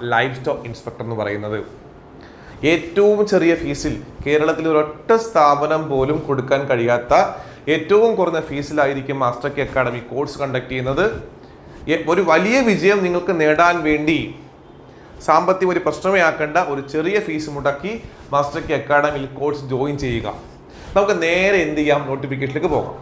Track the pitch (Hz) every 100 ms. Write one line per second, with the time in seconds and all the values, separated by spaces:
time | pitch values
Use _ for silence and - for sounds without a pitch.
0 | 120 117 131 131 156 - 120 113 - -
1 | 113 113 104 104 107 107 - - - -
2 | - - - - - - 143 170 - -
3 | 208 208 208 190 165 165 139 143 151 110
4 | - - 143 151 151 160 160 151 151 -
5 | - 226 226 165 147 143 147 156 151 135
6 | 131 156 156 131 123 139 135 127 117 120
7 | 120 156 196 - - - - 156 156 202
8 | 226 214 175 165 135 139 139 151 143 139
9 | 131 135 127 123 143 143 131 135 123 120
10 | 113 123 143 - 139 127 127 131 127 139
11 | 208 220 - - - - - - - 165
12 | 156 175 175 160 196 254 240 175 180 202
13 | 180 175 175 175 151 156 170 175 151 151
14 | 151 151 110 - - - - - - -
15 | - - - 160 180 185 185 170 160 147
16 | 185 196 165 151 151 156 170 139 135 156
17 | 165 208 160 156 151 143 139 139 196 226
18 | - - - 143 143 165 143 143 135 147
19 | 147 143 135 135 143 143 135 127 143 143
20 | 135 117 107 - - - - - - 190
21 | 202 190 165 175 190 196 156 151 151 143
22 | 139 135 135 131 135 143 165 139 - -